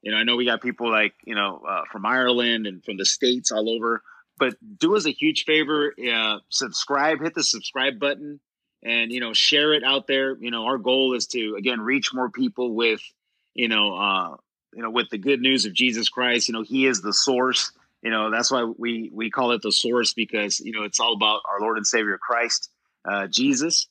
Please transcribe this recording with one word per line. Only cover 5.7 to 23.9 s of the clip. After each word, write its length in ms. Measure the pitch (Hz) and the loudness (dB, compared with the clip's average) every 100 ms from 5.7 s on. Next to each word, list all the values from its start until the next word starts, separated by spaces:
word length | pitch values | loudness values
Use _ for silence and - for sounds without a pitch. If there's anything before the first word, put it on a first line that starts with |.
| 151 147 - 120 | 0 0 -2 -2
uh, 240 | 113 110 104 _ | 0 0 -2 _
subscribe, 720 | - 123 - - 143 147 151 | -4 -4 -6 -2 2 2 2
hit 140 | 160 | -2
the 80 | 160 | -2
subscribe 560 | 147 113 - 135 131 120 | 0 -2 -4 -2 -2 0
button, 420 | 143 143 147 147 _ _ _ _ | -2 -2 -8 -14 _ _ _ _
and, 260 | 113 117 117 | -2 0 0
you 80 | 123 | -2
know, 120 | 120 | -2
share 400 | 107 - 147 151 | 2 4 4 4
it 80 | 151 | 2
out 240 | 135 135 - | 2 -2 0
there. 300 | 135 135 131 | 0 0 -2
You 100 | 117 | -6
know, 140 | 117 113 | -4 -2
our 120 | 131 | -2
goal 360 | 110 131 131 | 2 2 2
is 120 | 127 - | 0 -2
to, 280 | 123 110 104 | -4 -4 -4
again, 220 | 104 120 | -4 -2
reach 340 | 110 135 - | 0 -2 -2
more 160 | 127 123 | -2 -4
people 440 | 113 127 107 123 | -2 -4 -2 -2
with, 260 | 113 117 107 - _ _ _ _ | 0 0 0 -6 _ _ _ _
you 120 | - 117 | -4 0
know, 280 | 110 104 92 | 2 0 0
uh, 400 | 101 95 87 71 _ _ _ | 0 2 0 -6 _ _ _
you 100 | - | -10
know, 80 | 117 | -4
with 180 | 117 117 | -2 -2
the 80 | 113 | -2
good 220 | 98 139 | 0 2
news 240 | 127 131 104 | 4 2 0
of 60 | |
Jesus 360 | 92 127 113 110 | 0 0 2 -2
Christ. 380 | - 123 120 113 | -2 0 2 0
You 80 | |
know, 80 | 117 | -4
he 240 | 110 131 131 | -2 2 2
is 140 | 117 | 2
the 100 | 101 | 0
source. 600 | 101 - 127 127 123 - - _ _ | 0 2 2 2 2 -2 -6 _ _
You 80 | 120 | -4
know, 200 | 110 107 | -2 0
that's 220 | 110 120 | 0 0
why 100 | 131 | 0
we, 480 | 117 113 120 117 113 | -2 -4 -4 -4 -6
we 180 | 107 113 | -6 -4
call 200 | 117 123 | 0 0
it 120 | 120 | 0
the 100 | 107 | 2
source, 400 | 98 120 123 113 | 0 2 2 2
because, 460 | - 107 113 104 - | 0 -2 -2 -2 -4
you 100 | - | -4
know, 140 | 110 | -8
it's 160 | 104 - | -4 -2
all 140 | 117 | 0
about 260 | 107 107 107 - | 2 2 0 -2
our 120 | 101 | -2
Lord 160 | 110 110 | 0 0
and 80 | 104 | 0
Savior 300 | 117 107 95 | 0 0 -2
Christ, 520 | - 120 117 - - _ _ _ | -2 -2 0 -2 -6 _ _ _
uh, 220 | - 101 98 | -4 -4 0
Jesus. 640 | 117 135 131 160 165 - | 0 2 2 2 0 0